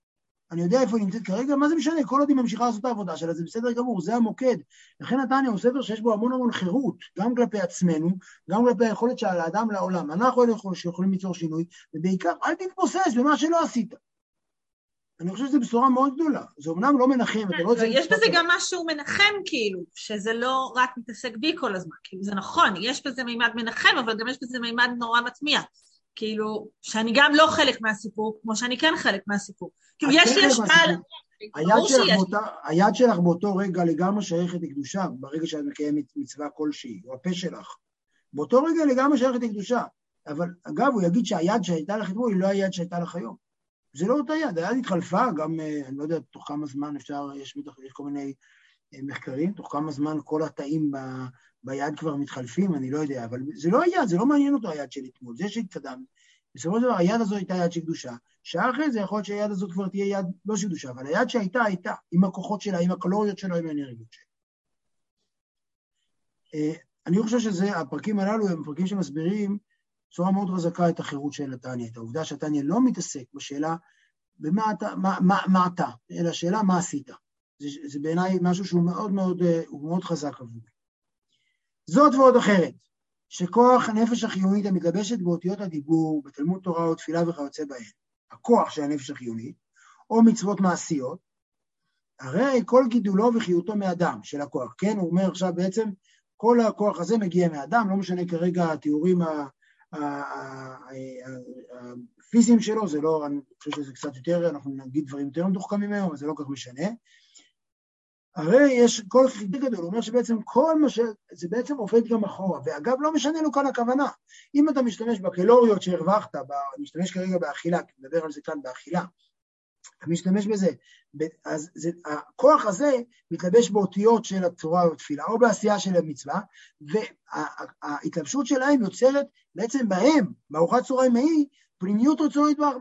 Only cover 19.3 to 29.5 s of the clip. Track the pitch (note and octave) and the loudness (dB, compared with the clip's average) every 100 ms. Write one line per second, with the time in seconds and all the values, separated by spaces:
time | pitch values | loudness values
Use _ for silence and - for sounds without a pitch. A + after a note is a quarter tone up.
19.3 | G#4 F#4+ C#4 G#3+ F#3 E3+ - - G#3 G#3 | 2 -2 -2 -2 -4 -10 -14 -8 -4 -4
20.3 | A3+ B3 C4 C4 B3 B3+ B3 A#3 G#3+ B3 | -2 0 0 0 0 0 -2 -14 -10 -10
21.3 | A3+ D#4 E4 B3 F#3+ E3+ - - F#3 G3 | -2 -2 0 -2 -4 -8 -16 -16 -10 -6
22.3 | G3 - E4 D4+ F3+ A3 C#4+ C#4+ B3+ A#3+ | -6 -2 2 2 2 -4 -4 -6 -6 -6
23.3 | A#3 A#3 A3+ A3+ - F#4+ F4+ A3+ A3 A3+ | -2 -2 0 -4 0 2 2 0 -2 -4
24.3 | C4+ A#3+ B3 A#3 A#3 B3 A#3+ A#3 A#3 A#3+ | -8 -8 -8 -4 0 0 0 0 0 0
25.3 | - D4 B3+ - _ _ _ _ - A3 | -4 -2 0 -2 _ _ _ _ -8 -6
26.3 | G#3+ G#3+ G#3+ - _ - A3 A3+ A3+ D4 | -4 -4 -6 -10 _ -6 -2 2 6 6
27.3 | D4 D#4 D#4 C#4+ B3 A3 G#3 A3 - A3 | 8 6 6 2 2 -2 -4 -6 -6 -6
28.3 | G#3+ A3 G#3+ A#3+ B3 D#4 D#4+ B3+ G3 - | -6 -6 -4 -2 2 2 2 0 -2 -2
29.3 | G3+ - | -4 -4